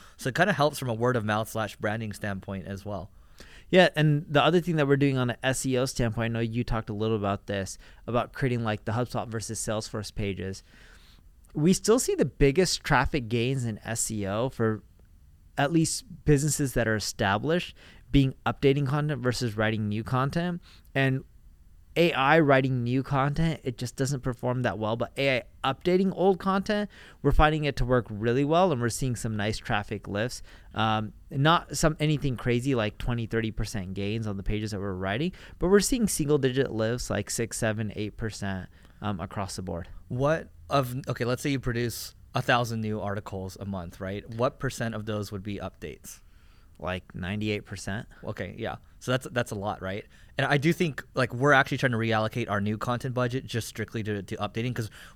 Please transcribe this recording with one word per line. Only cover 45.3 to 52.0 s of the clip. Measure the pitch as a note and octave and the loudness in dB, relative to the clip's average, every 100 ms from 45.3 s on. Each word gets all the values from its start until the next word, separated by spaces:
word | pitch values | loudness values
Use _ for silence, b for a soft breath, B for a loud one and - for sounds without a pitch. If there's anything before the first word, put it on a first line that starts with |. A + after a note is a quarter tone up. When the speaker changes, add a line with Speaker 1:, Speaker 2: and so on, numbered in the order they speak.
Speaker 1:
would | G2+ | -6
be | G2+ G2+ | -8 -8
updates? | F#2 - D#2+ - - - b b b b b - | -8 -10 -12 -12 -16 -20 b b b b b -10
Speaker 2:
Like | E2 F#2 - | -6 -6 -8
ninety-eight | - F2+ G#2 G#2+ G#2 - | -8 -6 -4 -2 -4 -6
percent. | G2 - G2+ - - | -10 -8 -8 -10 -12
Speaker 1:
Okay, | - G#2 F#2+ - | -10 -8 -10 -8
yeah. | G#2+ - b b | -8 -8 b b
So | - | -4
that's, | B2+ A#2 | -4 -2
that's | A#2+ A#2 | -4 -4
a | G#2 | -6
lot, | G2+ F#2 | -6 -6
right? | F#2+ G2+ - b b - | -6 -8 -10 b b -4
And | C3+ | 0
I | C#3+ | 2
do | D3+ | 2
think, | F3 E3+ B2+ - | 2 0 -2 -6
like, | - B2 | -2 -2
we're | A#2+ C#3+ | 2 6
actually | C3+ C#3 C3+ | 6 4 0
trying | C3 | 0
to | |
reallocate | A2+ | 0